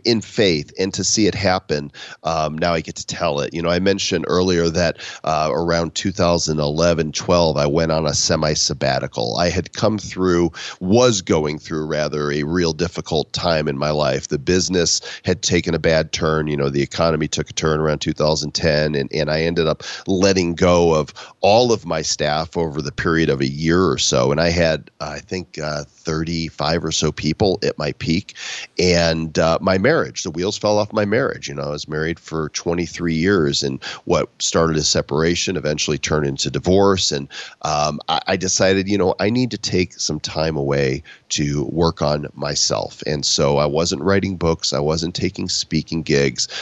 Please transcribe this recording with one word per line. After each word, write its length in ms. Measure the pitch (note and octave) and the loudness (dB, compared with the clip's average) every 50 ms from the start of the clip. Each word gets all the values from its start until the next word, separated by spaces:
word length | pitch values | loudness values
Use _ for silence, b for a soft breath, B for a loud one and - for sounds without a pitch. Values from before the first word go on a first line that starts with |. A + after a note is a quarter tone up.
| - | 0
in 180 | - A#2+ A2 G2+ | 0 0 0 0
faith, 500 | - - - A2 F#2+ E2 D2+ D2 - - - | -2 0 2 4 4 4 2 -2 -6 -4 -4
and 120 | F#2+ G2 - | -2 -2 -2
to 100 | - F#2+ | -2 -2
see 220 | - - - G#2+ | 0 2 2 2
it 80 | F#2 - | 2 2
happen, 580 | - G2 F#2+ F2+ F#2 - - D2+ D2 C#2+ C#2+ B B B B B B - | 2 2 2 0 0 0 -2 -4 -4 -4 -6 B B B B B B -6
um, 320 | D#2+ E2 D#2+ D#2 D2+ D2+ | -4 -2 0 -2 -2 -2
now 160 | D#2 E2+ F2 E2+ | -2 0 0 0
I 80 | E2 | 0
get 160 | D#2+ - E2 | -2 -6 -10
to 100 | - - | -12 -10
tell 340 | - - - F2+ E2+ D2 D2 | -10 -6 -2 -2 0 0 0
it. 120 | C#2+ - - | -2 -4 -4
You 80 | E2+ | -2
know, 80 | E2 E2+ | 0 0
I 100 | F2 F2+ | 0 2
mentioned 460 | F#2 F#2+ G2 G2+ - - F#2+ E2+ D#2 | 2 2 2 2 0 -2 -2 -2 0
earlier 420 | - D#2 F2+ F2+ F#2 F2+ E2+ E2+ E2+ | 0 2 2 2 4 2 2 2 2
that, 260 | D#2+ F2+ F2 E2 - B B B B B - | 2 2 0 0 0 B B B B B -4
uh, 280 | - D#2 D#2 D#2 D#2 B1+ | -2 0 0 0 0 0
around 420 | C#2 E2+ E2+ E2+ E2+ E2+ E2 - | 0 0 0 0 0 0 -2 -4
two 160 | - - G2+ | -4 -4 -2
thousand 480 | E2+ - F2+ F2 F2 E2+ D#2+ - D#2 D2+ | 0 0 2 2 2 2 0 0 0 0
eleven, 540 | D2+ D2 D2 D#2 E2+ F2 E2+ D2+ E2 D#2 D2 | 0 0 0 2 2 4 4 2 0 -2 -4
twelve, 440 | - - - F2+ F2 E2+ D#2+ D2 D2 | -4 0 2 4 4 4 4 2 2
I 80 | D2 | 0
went 260 | D2 C#2+ E2 E2 D#2+ D#2+ | 2 2 2 2 2 2
on 140 | D#2+ D#2+ | 0 0
a 80 | D2+ D2 | 0 0
semi-sabbatical. 1200 | - - - F2 D#2 D#2 D#2 D#2 - - - D#2 C2+ - C#2 C2 C2 B1 - - A#1+ A1+ A1+ A1 | 0 0 0 0 0 0 0 0 0 -2 -2 -2 -2 -2 0 0 -2 -4 -4 -4 -4 -4 -2 -2
I 140 | C2 F2 F2+ | 0 0 0
had 240 | E2+ F#2 E2+ - - | 0 -2 -4 -6 -4
come 240 | - - A2 G#2+ G#2 | -2 0 0 0 -2
through, 520 | - F#2+ - F#2 F#2 F#2 F2 F2 F2 E2 B B B B B B | -4 -8 -4 0 2 2 4 4 2 2 B B B B B B
was 400 | F#2 F#2 G2+ A#2+ B2+ B2+ A2+ F#2+ | 0 4 4 6 6 6 4 2
going 380 | E2+ - G2+ D#2+ D2+ D2+ D2+ D2+ | 0 2 2 2 2 0 -2 -6
through 260 | - - D#2+ D#2 D#2 | -6 -6 -4 -4 -2
rather, 460 | D#2 D#2 D2+ D2+ D2+ C#2 D2+ D2 C#2+ C#2+ | -2 -2 -2 -2 -2 -2 -2 -2 -2 0
a 100 | D2+ D2 | -2 -2
real 300 | D2 E2 F2+ F2 E2 D#2+ | 0 0 2 2 2 0
difficult 600 | D#2 F2 E2+ - - - - - D#2+ C#2 - - | 0 -2 -4 -4 -6 -6 -2 -2 -2 -2 -2 -4
time 360 | - - F2 E2 D#2 D2+ D#2 | -2 0 0 2 2 0 0
in 80 | C#2+ C2+ | -2 -2
my 120 | C#2+ D2+ | -2 0
life. 380 | D2+ D2+ D2 C#2 C2 C2+ - - | 0 0 0 0 0 -2 -2 -4
The 100 | - D2 | -6 -4
business 640 | C2+ - F2+ F#2 E2+ E2 F#2 F2+ E2+ D#2+ - - B B B B B | 0 0 2 2 2 2 2 2 2 2 0 -2 B B B B B
had 180 | - F#2 - - | -2 -2 -2 0
taken 320 | - F2 F2+ E2+ - E2 | 0 0 0 0 0 -2
a 40 | E2 | 0
bad 320 | D#2 E2+ E2 D#2 D#2+ D#2 | 2 2 2 2 2 0
turn. 380 | - - E2+ D#2+ D#2 D#2 D#2 D2+ | -2 -2 0 0 0 0 0 0
You 80 | D2+ | 0
know, 140 | C#2+ C#2+ C#2 | 0 0 0
the 120 | C#2 C#2 C#2 | 0 0 -2
economy 460 | - - - E2 E2 D#2+ D#2 D#2 D2 | -2 -2 0 0 2 2 0 -2 -2
took 220 | - - D2+ - | -2 -4 -6 -6
a 20 | - | -6
turn 280 | - - D#2+ D#2 D2+ | -2 0 0 2 2
around 200 | D#2 D#2 D2+ D2 | 0 0 -2 -2
two 140 | - D#2+ D2+ | -2 -4 -2
thousand 400 | - D2+ D2+ D#2 D2+ D2 D2 - | 0 0 0 2 0 -2 -4 -4
ten, 400 | - - E2+ D2 D2+ D2+ D2+ D2+ | -2 0 2 2 2 2 0 0
and, 160 | C#2+ C2+ - - | -2 -2 -2 -2
and 180 | D#2 D2+ D2 | -2 -2 0
I 120 | D2+ D#2 D#2+ | 0 0 0
ended 260 | E2+ E2+ E2+ E2 D#2+ | 0 0 2 0 0
up 160 | D#2 - B B B B B | 0 -2 B B B B B
letting 480 | - G2 F2+ F#2+ G2 F#2+ F#2+ F2+ E2+ E2+ | -2 -2 -2 -2 -2 -2 -2 -2 -2 0
go 400 | D#2 G2 F2+ F2 F2 F2 E2+ D#2+ | 2 4 4 6 6 4 4 4
of 180 | D#2 D2 - B B B B B _ - | 2 0 -2 B B B B B _ 2
all 280 | G2+ G2+ A#2 B2 B2 | 4 6 6 4 4
of 160 | A2+ G#2 - | 2 0 -2
my 160 | E2+ E2 D#2+ D2+ | -4 -4 -4 -2
staff 540 | - - - D2+ D2 D2 D2+ D#2+ E2+ - | -4 -2 -2 0 0 0 -2 -2 -4 -2
over 260 | F2 E2 D#2+ C#2+ D2+ D2 | -2 -2 -2 -2 -4 -6
the 100 | C2+ C#2 | -6 -6
period 360 | - - F2+ E2 D#2+ D#2+ D2+ | -2 0 2 2 4 4 4
of 120 | C#2+ C2+ | 2 2
a 60 | C#2+ | 0
year 380 | C2+ C#2 C#2+ D#2+ E2 E2+ F2+ F#2+ | -2 -2 0 0 2 4 4 4
or 140 | E2 C2+ - | 4 2 2
so. 340 | - - C#2+ C2 B1 B1+ C#2+ | 0 2 2 2 2 2 2
And 80 | D2+ | 2
I 80 | E2 E2+ | 2 2
had, 400 | E2+ F2 E2+ D#2+ D#2+ D2+ - - - - | 2 2 2 2 2 0 -4 -10 -14 -10
I 200 | D2 D2+ D2 D2 | -10 -10 -10 -10
think, 380 | - - F#2+ F#2 F2 - - - | -10 -8 -8 -8 -8 -10 -10 -8
uh, 240 | D2+ D2+ D2+ D2 D2 | -8 -6 -6 -6 -8
thirty-five 960 | - _ _ - - D#2+ D#2 D#2+ D#2+ E2+ E2 E2 D2+ - - D2 D2+ E2 E2+ D2+ | -10 _ _ -6 -4 -4 -2 -2 -2 -2 -4 -4 -6 -4 -4 -2 0 0 0 0
or 100 | D#2+ D#2+ | -2 -2
so 200 | - - D#2 D2+ | 0 0 -2 -2
people 460 | - - D#2+ D#2+ - A2+ G2 F2 - - | -2 -2 -2 0 2 2 2 2 2 0
at 140 | C#2 - | -2 -2
my 160 | - D2+ D2 - | -2 -4 -6 -6
peak. 420 | - - - E2 E2+ - - B B B B B B B B _ - | -4 -2 -2 -2 -2 -2 -6 B B B B B B B B _ 0
And, 600 | F2+ F2+ F2 E2+ E2+ E2 D#2+ D#2+ D#2+ D#2+ D2+ F2 | 2 4 4 4 4 2 2 0 -2 -2 0 2
uh, 200 | E2 E2 E2 D2+ | 2 2 2 2
my 160 | - F#2+ F#2+ | 2 2 2
marriage, 460 | F#2+ F#2+ B2+ D#3+ D#3 G2 C2 - - - | 2 2 2 2 2 0 -2 -6 -8 -8
the 80 | F#2+ | -6
wheels 260 | D2+ E2 F2 G2+ G#2 | -4 -4 -2 -2 -2
fell 220 | - - G#2 G#2+ G#2 | -2 0 2 2 2
off 140 | G2+ G2+ - | 0 0 0
my 120 | G#2+ G#2 | -2 0
marriage. 440 | G2+ G2+ B2 C#3 - - - - - | 2 2 0 0 -2 -4 -6 -8 -8
You 60 | C#2 | -8
know, 100 | C#2+ C#2+ | -6 -6
I 60 | C#2+ | -6
was 160 | D2 D2 - | -6 -6 -6
married 320 | - D2+ D2+ D#2 D#2+ E2 - | -6 -4 -2 -2 -2 -4 -6
for 300 | - - D#2 D#2+ D#2 D2 | -8 -6 -4 -4 -4 -4
twenty-three 640 | - - - F2 E2+ F2 F2 D#2 - - E2+ E2+ D#2+ | -6 -6 -4 -2 -2 -2 -2 -4 -4 -4 -2 0 0
years, 480 | D#2 E2 F#2+ G2+ F#2+ D#2 C#2+ C#2+ - - | 2 2 4 4 4 4 2 2 0 -2
and 200 | C#2 C2+ C2 B B B B B | -2 -4 -6 B B B B B
what 260 | - F2 D#2 C#2 - _ - | 0 0 0 0 -2 _ -6
started 380 | - - - F2 E2 E2 D#2+ | -4 0 2 2 2 4 2
as 120 | D#2 D2 - | 2 0 0
separation 680 | - E2 D#2+ - C#2+ D2 D#2+ E2+ F2 E2+ - - F#2+ | 0 0 0 0 0 0 2 2 2 0 -2 -2 -4
eventually 420 | F2 - D2+ D2+ D2+ - - D2+ C#2 | -2 -2 -2 -2 -2 -2 -2 -2 -2
turned 280 | - - - D#2 D2+ | -2 0 0 0 0
into 240 | C#2+ C2+ C2+ - - | 0 -2 -2 -4 -4
divorce. 640 | C2+ D#2+ - F2+ F#2 G2 G2 G2 G2 F#2 - - D2+ | -4 -2 2 4 4 6 6 4 4 2 0 -2 -2
And, 160 | C#2+ C#2 C#2 B B B B B B - | -4 -6 -8 B B B B B B -4
um, 380 | D#2 D#2 D2 D2+ D2+ D2 D2 - - | -2 0 0 0 0 -2 -4 -4 -2
I, 120 | D#2+ - - - | -2 -2 0 -2
I 80 | F#2+ | -2
decided, 520 | F#2+ F2 F#2 - - G2+ F#2+ F#2+ G2 F#2+ G2 | -2 -2 -2 0 2 4 4 4 2 2 2
you 80 | G#2 | 0
know, 180 | G2+ F#2 F#2 F2+ - | 2 2 2 2 0
I 100 | F#2+ G#2 | 0 0
need 220 | A#2 B2+ B2+ A#2+ | 2 2 0 0
to 80 | - - | -2 -6
take 360 | - - - F#2 F#2 - - | -4 -2 0 0 0 -2 -4
some 240 | - - - D#2 D2+ | -6 -6 -4 -4 -6
time 360 | - - - - D#2 D#2+ D#2+ | -6 -6 -4 -2 -2 0 0
away 460 | D2 C#2 C#2 C#2 C#2 C#2 C2+ C2 C#2 B B B B B - | -2 -2 0 0 0 0 0 -2 -4 B B B B B -6
to 340 | - - D2+ C#2+ C#2+ C#2+ C#2 | -4 -2 0 0 0 -2 -2
work 360 | - - D#2+ F2 E2+ E2 - | -2 0 2 2 2 2 0
on 260 | D#2 D2 D2+ D2 D2 C#2+ - | 0 0 0 -2 -4 -8 -10
myself. 680 | - C2+ C#2+ C#2+ - - - - G#1 G1+ - - - - | -8 -6 -4 -2 -2 -2 0 -2 -2 -4 -6 -10 -8 -6
And 200 | - D2+ D2+ D#2 | -4 -4 -2 -2
so 320 | - - - D#2 C#2+ C#2+ C#2+ | -2 0 2 2 2 4 2
I 80 | D2 | 2
wasn't 360 | D2 C#2 D#2 E2+ F2 F#2+ C#2 C#2+ | 2 2 0 0 0 -2 -2 0
writing 340 | F#2+ G2 G2+ F#2+ G2 F#2+ | 2 2 2 0 0 -2
books. 360 | E2+ F2 E2 E2 E2 - - - | 0 0 0 0 0 -2 -2 -2
I 80 | C#2 | 0
wasn't 340 | C#2+ D2+ D#2+ E2 D#2+ E2 F2 | 0 0 0 0 -2 -4 -4
taking 340 | - - E2+ - - G2 F2+ | -2 -4 -4 -4 -4 -6 -4
speaking 540 | - - - - - D#2 D2 - E2+ E2 D#2 | -4 -4 -4 -2 -2 -2 -2 -2 -4 -4 0
gigs. 460 | - D2+ C#2 C#2 C#2 A#1+ - - B B B | 2 2 2 2 2 0 -2 -6 B B B